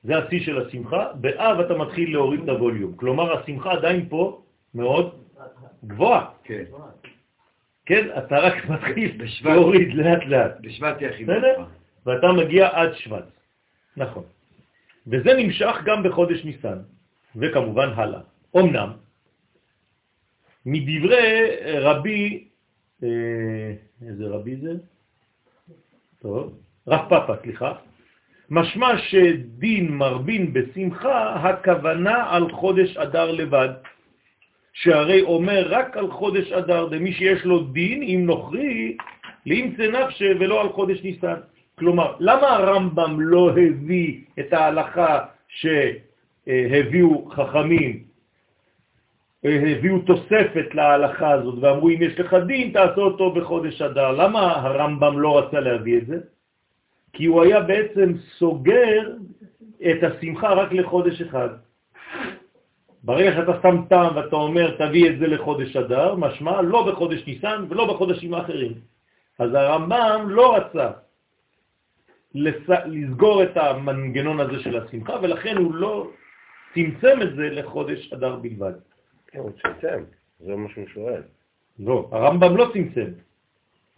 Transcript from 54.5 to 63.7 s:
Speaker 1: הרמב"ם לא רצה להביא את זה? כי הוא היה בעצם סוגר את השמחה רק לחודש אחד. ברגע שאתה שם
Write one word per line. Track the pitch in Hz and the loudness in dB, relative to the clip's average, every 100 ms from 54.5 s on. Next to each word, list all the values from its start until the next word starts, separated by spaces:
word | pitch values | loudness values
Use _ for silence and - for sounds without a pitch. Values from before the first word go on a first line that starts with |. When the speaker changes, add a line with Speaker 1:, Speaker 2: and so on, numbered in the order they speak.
| 156 | 0
Speaker 1:
הרמב"ם | 135 139 151 147 147 143 | -2 0 -2 2 2 2
לא | 151 143 | 2 2
רצה | 139 147 | 2 -2
להביא | 131 120 110 120 | 0 -2 0 0
את | 113 | 0
זה? | 170 - _ _ _ _ _ _ _ _ | -10 -10 _ _ _ _ _ _ _ _
כי | - 165 | -2 2
הוא | 165 | 6
היה | 170 214 | 6 6
בעצם | 185 202 214 196 185 170 - - | 2 0 0 2 2 2 -8 -2
סוגר | 170 151 131 240 233 214 220 240 185 - - _ - - 170 | 0 2 2 4 4 2 -2 -12 -18 -20 -20 _ -20 -4 0
את | 160 | 2
השמחה | 170 - 165 156 214 | 0 -2 -10 -4 0
רק | 190 196 | 2 2
לחודש | 180 175 175 175 165 | -2 0 2 0 -2
אחד. | 170 131 117 - _ _ _ - - - - - _ _ _ _ _ _ | -6 -4 -6 -8 _ _ _ -20 -18 -12 -12 -12 _ _ _ _ _ _
ברגע | 117 135 190 165 | -4 2 2 2
שאתה | 165 - | -2 2
שם | 185 | 4